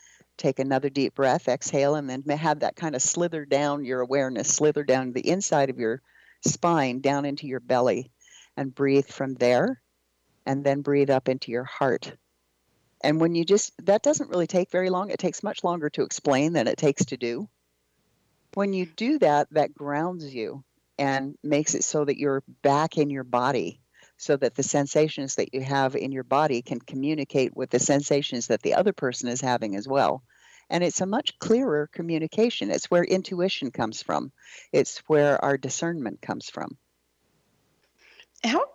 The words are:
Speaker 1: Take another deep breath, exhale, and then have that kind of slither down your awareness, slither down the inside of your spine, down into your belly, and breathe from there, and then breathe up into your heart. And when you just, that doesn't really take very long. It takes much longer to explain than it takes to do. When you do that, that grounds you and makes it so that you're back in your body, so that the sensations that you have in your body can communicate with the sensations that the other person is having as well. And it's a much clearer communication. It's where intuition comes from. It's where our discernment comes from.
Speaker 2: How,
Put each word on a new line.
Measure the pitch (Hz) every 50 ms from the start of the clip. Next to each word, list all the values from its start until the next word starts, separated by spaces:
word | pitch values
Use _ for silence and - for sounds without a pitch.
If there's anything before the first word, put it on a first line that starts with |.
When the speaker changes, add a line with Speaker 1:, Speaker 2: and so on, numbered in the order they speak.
| _ _ _ _ _ _ _
Speaker 1:
Take | - - 139 131 -
another | 131 139 135 131 143 139
deep | 135 143 131 - -
breath, | - 135 131 143 175 -
exhale, | 127 123 - - - - 139 139 143 151
and | 151 143 127
then | 127 135 139
have | 151 143 156 165 156 151 147
that | 117 - -
kind | - 170 156 139
of | 127
slither | - - - 170 175 170 165 156 143
down | 143 139 139 147 143 143 147 135
your | 123 131 127
awareness, | 123 123 135 143 131 131 123 101 - -
slither | - - 151 151 147 147 143
down | 135 127 131 127 127 120
the | 127 -
inside | - 175 196 - - 165 143 139 135
of | 123
your | 123 117 110 120 135 _ _ _ _ _ _ _ _ -
spine, | - - - - 170 170 156 135 127 123 131
down | 139 139 143 139 143
into | 143 143 - 151
your | 135 131 120
belly, | 123 120 131 120 123 120 98 113 131 - _ _ _ _ - - - _ -
and | 143 135 131 127
breathe | - 139 139 139 139 139
from | - - - 135 135 131
there, | 123 123 123 123 127 180 254 262 - _ _ _ _ _ _ _ _ _ _ _ _ -
and | 131 135 143 139
then | 139 135 143
breathe | 139 143 143 143 139 139
up | 135 131 - 135
into | 131 135 - 127
your | 113 123 123
heart. | - - - 139 127 - - - - - - _ _ _ _ _ _ _ _ _ _ _ _ _ _ _ _
And | - 147 156 160
when | 165 170 170
you | 170 165
just, | 165 202 214 - - _ - 170
that | 190 202 220
doesn't | - 285 311 294 - -
really | - 180 165
take | - 196 175 185 -
very | - 180 185 185
long. | 185 180 208 202
It | - -
takes | 190 165 - - -
much | 202 - - -
longer | 175 175 170 147 151
to | - 151
explain | - - - - - 147 135 131 147 165 170
than | 143 113
it | 120 -
takes | - 160 143 139 - -
to | - 135
do. | 120 120 117 117 147 208 - _ _ _ _ _ _ _ _ _ _ _ _ _ _ _ _ _ _ _ _ -
When | 196 202 202 190
you | 185 180
do | 160 - - 220 262 311 277
that, | 196 151 147 147 147 -
that | 151 156 143 - -
grounds | - 143 143 143 151 165 180 185 170 151 139 131
you | 117 107 - - 139 - _ _ _ _ _ _
and | - 143 139 135 135 135 143 143 _ -
makes | 147 147 147 156 - -
it | - -
so | - - 151 147
that | 143 -
you're | - 143 139 135 135 - - 127 _ -
back | 139 139 147 160 160 -
in | 160 143 147
your | 139 135 127
body, | 123 123 120 123 139 135 110 82 87 127 _ _ _ _ _ _ _ _
so | - - - 143
that | 135 135 117 -
the | - 131
sensations | - - 143 143 - - 151 156 156 - 151 135 135 -
that | - - - -
you | 131
have | 131 135 139 139 135 131 139
in | - - 135
your | 135 131 123
body | - 131 147 156 147 123 120 120
can | - 135 117
communicate | - - 143 131 139 151 156 151 135 - - 135 131 - -
with | - 131 -
the | - 123
sensations | - - 139 143 143 - 147 143 143 - 131 120 117
that | - 113 - -
the | 95 -
other | 147 190 208 -
person | - 147 127 123 - 123 120
is | 120 127
having | 135 127 123 123 113 104 98
as | 101 110
well. | 135 135 139 107 71 - 135 _ _ _ _ _ - - - _ -
And | - 226 175
it's | 156 - -
a | 185
much | 190 214 285 - - - -
clearer | - - 220 254 269 220 147 151 147 -
communication. | - - 170 170 165 156 160 156 - 214 226 240 - - - -
It's | 78 - - -
where | 180 175 170
intuition | - 185 190 185 - 190 175 180 190 - - 139 123
comes | - 135 117 110 107 -
from. | - - 107 - - 139 _ _ - - - - - -
It's | - 143 - - - -
where | - - 156 147 147 143 131 - -
our | 143 139
discernment | 135 135 131 - - 165 170 175 156 120 98 98 -
comes | - - 92 - - -
from. | - - - - 131 - _ _ _ _ _ _ _ _ _ _ _ _ _ _ _ _ _ _ _ _ _ _ _ _ _ _ _ - - _ _ -
Speaker 2:
How, | - 226 262 403 571 -